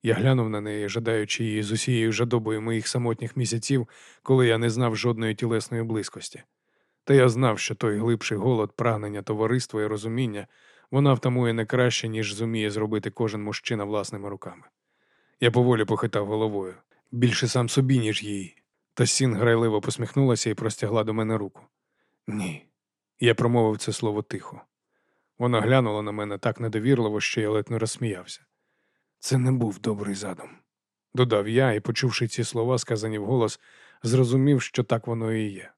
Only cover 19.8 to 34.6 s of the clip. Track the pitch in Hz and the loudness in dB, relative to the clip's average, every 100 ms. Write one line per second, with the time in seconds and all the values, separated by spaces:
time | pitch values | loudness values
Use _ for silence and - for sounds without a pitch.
19.8 | - - 117 - 135 110 117 104 110 - | -2 -6 -4 2 2 2 0 -2 -4 -4
20.8 | 107 113 107 110 110 113 101 - - _ | -2 0 0 -2 0 -2 -4 -12 -20 _
21.8 | _ _ _ _ - 101 180 147 _ _ | _ _ _ _ -8 -6 -6 -8 _ _
22.8 | _ _ _ _ 120 113 120 120 110 104 | _ _ _ _ 2 4 2 4 2 0
23.8 | - 104 110 104 - 95 - - - _ | -6 -4 -4 -4 -6 -10 -12 -18 -20 _
24.8 | _ _ _ _ _ _ 123 117 107 131 | _ _ _ _ _ _ 0 2 4 4
25.8 | 117 107 107 107 104 101 117 110 117 107 | 2 -2 -4 -6 -6 -4 -4 -2 -4 -2
26.8 | 117 131 110 107 - - 107 107 104 117 | 2 2 2 0 -2 -2 0 -2 -2 -4
27.8 | 110 - 120 92 90 - _ _ _ _ | -4 -4 -6 -6 -12 -20 _ _ _ _
28.8 | _ _ _ _ - 131 127 131 113 95 | _ _ _ _ -2 2 2 2 0 -2
29.8 | 113 101 101 98 101 90 - - _ _ | -4 -4 -4 -6 -8 -10 -16 -20 _ _
30.8 | _ _ _ 127 127 107 104 117 131 107 | _ _ _ 0 2 2 2 4 4 2
31.8 | - 117 131 - 117 - 113 120 117 127 | -2 -2 -2 0 -4 -2 -4 -2 0 0
32.8 | - 113 110 110 101 127 110 - _ _ | -2 -4 -2 -4 0 2 0 -2 _ _
33.8 | - _ 113 127 123 131 139 135 | -20 _ 0 4 4 4 4 4